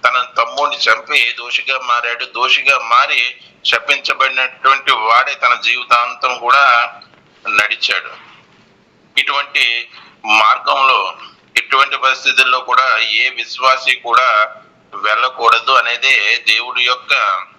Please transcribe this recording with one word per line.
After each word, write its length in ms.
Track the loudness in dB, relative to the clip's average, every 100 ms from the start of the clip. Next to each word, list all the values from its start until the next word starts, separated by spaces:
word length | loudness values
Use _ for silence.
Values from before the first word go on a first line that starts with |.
తన 180 | 0 0
తమ్ముడిని 540 | -2 -2 -4 -2 -4 -2
చంపి 580 | 0 0 0 -2 0 -4
దోషిగా 400 | -6 -6 -4 -6
మారాడు. 460 | -2 -2 -2 -6
దోషిగా 540 | -8 -4 0 0 2 0
మారి 580 | 2 2 2 0 -2 -6 -20 _ -2
శపించబడినటువంటి 1300 | -2 -2 -4 -2 -2 0 0 -4 -2 0 2 2
వాడే 420 | 2 4 2 2
తన 200 | -2 0
జీవితాంతం 840 | 0 -2 -4 0 0 0 -2 -4 -4
కూడా 640 | 2 4 6 4 0 -6 -20 _ _ _ -4
నడిచాడు. 640 | 0 0 0 -2 -4 -6 -18 -20 -20 _ _ _ _ _ _ _ -4
ఇటువంటి 680 | -2 -4 -4 -2 -2 -2 -8 -20 -20 _ -2
మార్గంలో 920 | 2 4 2 0 0 2 2 -2 -8 -20 _ _ -6
ఎటువంటి 400 | -2 0 0 0
పరిస్థితుల్లో 640 | -2 0 -2 0 2 0
కూడా 380 | 0 0 2 0
ఏ 300 | 0 -2 -2
విశ్వాసి 680 | -4 -12 -2 0 0 0
కూడా 600 | -4 0 2 4 2 0 -4 -20 _ _
వెళ్ళకూడదు 760 | -6 -2 0 -2 0 2 2 2
అనేదే 760 | 2 2 -2 0 2 2 -2 0
దేవుడి 380 | -2 -2 -2
యొక్క 580 | -2 -2 -2 0 0 -2 -6